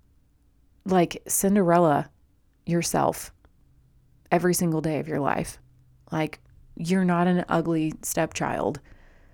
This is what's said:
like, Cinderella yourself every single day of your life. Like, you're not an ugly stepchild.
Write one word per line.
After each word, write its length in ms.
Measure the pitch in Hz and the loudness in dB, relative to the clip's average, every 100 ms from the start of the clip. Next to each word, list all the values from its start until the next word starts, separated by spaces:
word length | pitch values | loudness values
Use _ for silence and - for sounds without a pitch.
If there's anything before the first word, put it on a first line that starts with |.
| _ _ _ _ _ _ _ _ | _ _ _ _ _ _ _ _
like, 380 | - 185 165 - - | -2 2 2 -2 -6
Cinderella 840 | - 196 202 175 170 165 143 - _ _ _ _ _ - | -2 2 4 4 4 4 2 -2 _ _ _ _ _ -4
yourself 680 | 170 170 160 139 156 - - _ _ _ _ _ _ _ _ _ | -2 0 0 0 -2 -8 -20 _ _ _ _ _ _ _ _ _
every 220 | 175 180 | 0 2
single 300 | 175 175 156 | 0 0 0
day 160 | 156 147 | -2 -4
of 100 | 151 | -4
your 100 | 147 | -4
life. 400 | - - - - - _ _ _ _ | -2 -2 -4 -10 -20 _ _ _ _
Like, 260 | 160 156 - _ - - - | -4 -4 -8 _ -20 -20 -10
you're 280 | 165 190 | -2 0
not 220 | 180 170 175 | 2 2 2
an 180 | 180 - | 2 2
ugly 460 | 165 160 165 156 - | 0 0 -2 -2 -4
stepchild. 760 | - - 160 - 143 120 98 - - - - - - | -6 -2 -2 -4 -4 -2 -4 -4 -10 -20 -20 -20 -20